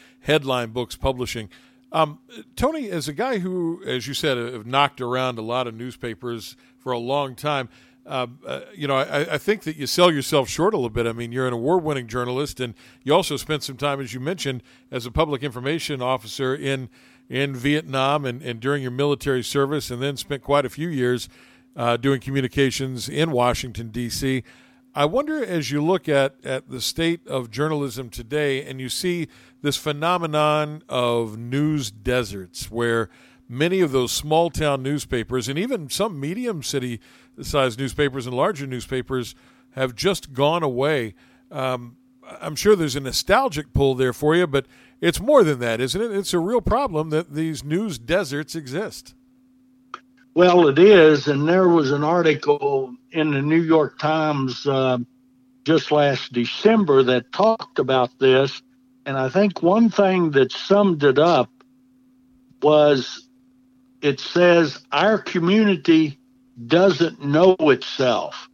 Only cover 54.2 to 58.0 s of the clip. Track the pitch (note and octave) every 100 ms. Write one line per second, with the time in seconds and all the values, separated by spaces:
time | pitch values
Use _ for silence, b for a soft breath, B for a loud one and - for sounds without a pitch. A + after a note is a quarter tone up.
54.2 | D#3 D3 C3 A#2+ C#3+ C3+ C3 B2 B2 _
55.2 | _ _ _ _ - D#3+ - D3 C#3+ C3
56.2 | - A#2+ A#2 - G#3 A3 F3 C3+ B2+ B2+
57.2 | - - A3 A3+ - - C3+ C3